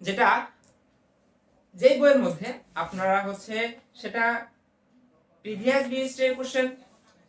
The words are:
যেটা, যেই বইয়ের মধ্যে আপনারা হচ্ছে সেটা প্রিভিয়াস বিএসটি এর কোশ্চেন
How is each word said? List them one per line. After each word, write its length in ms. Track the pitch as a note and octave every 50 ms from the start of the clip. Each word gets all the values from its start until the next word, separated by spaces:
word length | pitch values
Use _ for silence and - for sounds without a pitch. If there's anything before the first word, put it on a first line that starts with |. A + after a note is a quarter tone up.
যেটা, 440 | F3+ F#3+ G3 A#3+ A3+ G3 A3+ B3 B3+ - _ _ _ _ _ _ _ _ _ _ _ _ _ _ _ _ _ _ _ _ _ _ _ _ -
যেই 240 | F3+ B3+ C4+ C#4+ B3
বইয়ের 200 | C#4+ C#4+ C4+ B3+
মধ্যে 340 | G3 F3 E3 D#3 G#3 B3 B3+ - - _ -
আপনারা 460 | D#3+ E3 - G3 F#3 F#3+ F#3+ G3 G3+
হচ্ছে 580 | G3 G3+ G3 - - A3 G#3+ A3 A#3 A#3 A#3 - _ _ _
সেটা 520 | - B3+ B3 - A#3 A#3 A#3 A#3 - - - _ _ _ _ _ _ _ _ _ _ _ _ _ _ _ _ _ _
প্রিভিয়াস 460 | - G#3+ G#3 F#3+ A3+ B3+ C#4 C#4 C4+
বিএসটি 360 | A#3+ B3+ C4 C4 B3+ - C4 C4
এর 120 | B3+ B3+
কোশ্চেন 400 | B3+ C4 B3+ - C4 B3+ B3+ B3+ - - _ _ _ _ _ _ _ _